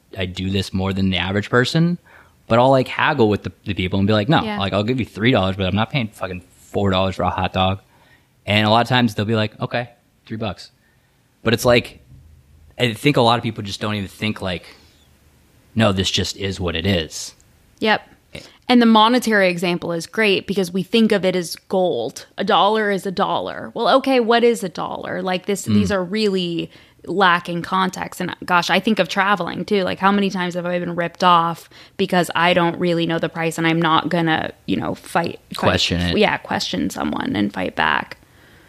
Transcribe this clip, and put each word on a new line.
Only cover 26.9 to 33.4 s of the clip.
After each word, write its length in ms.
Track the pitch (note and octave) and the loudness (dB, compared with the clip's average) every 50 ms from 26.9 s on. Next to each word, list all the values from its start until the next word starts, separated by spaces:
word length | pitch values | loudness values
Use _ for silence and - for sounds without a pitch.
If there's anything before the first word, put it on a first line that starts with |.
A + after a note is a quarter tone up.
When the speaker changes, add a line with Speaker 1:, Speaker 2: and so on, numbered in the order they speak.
| _ _ - | _ _ -10
Speaker 2:
lacking 580 | - E3+ F#3+ G3+ F3+ E3+ F3+ - - E3+ E3+ D#3+ | -6 0 2 4 4 4 2 0 -4 -6 -6 -4
context. 580 | - F#3+ F#3 - - - F3 F3 E3 - - | -2 0 0 0 0 -2 -6 -8 -8 -8 -8
And 140 | F#3 E3+ - - - | -8 -8 -8 -8 -4
gosh, 240 | - F3+ F3 E3+ - | 0 0 0 2 2
I 100 | E3 F#3+ | 0 0
think 200 | - A3+ G#3+ - | 2 2 2 2
of 100 | F3+ E3+ | 0 0
traveling 560 | - G3+ F#3+ G3 G#3 F#3+ F3 E3+ - - F3+ | 0 -2 0 0 0 0 -2 -4 -6 -6 -4
too. 180 | - G#3 G3 F3+ | -2 0 0 0
Like, 140 | F3+ F3+ - | 0 -2 0
how 140 | F#3 G3 | 2 2
many 180 | G3+ G3+ G3+ F#3+ | 2 2 2 0
times 240 | F#3+ F#3 F3+ F3+ E3+ | -2 -2 -4 -4 -4
have 140 | F3+ E3+ F3 | -4 -4 -4
I 100 | F3+ F3+ | -4 -4
been 180 | F3 F3 F3 | -4 -4 -4
ripped 280 | E3+ E3+ E3 E3+ - F#3 | -4 -4 -4 -2 2 4
off 440 | F3+ F3 E3+ E3 E3+ E3 - - - - - - - _ - | 6 6 6 4 2 -2 -6 -10 -20 -20 -20 -20 -12 _ -4
because 320 | G3 F#3 F#3 F3+ E3+ - - | -2 0 2 0 0 0 0
I 180 | - E3+ F3 F3+ | 0 2 2 4
don't 240 | F3+ E3+ E3+ E3+ - | 4 2 0 0 -2
really 300 | F3+ F3 E3+ E3 E3+ E3 | -2 0 0 0 0 -2
know 100 | E3 E3 | -2 -2
the 120 | - D#3+ | -4 -4
price 280 | - E3+ | -4 -4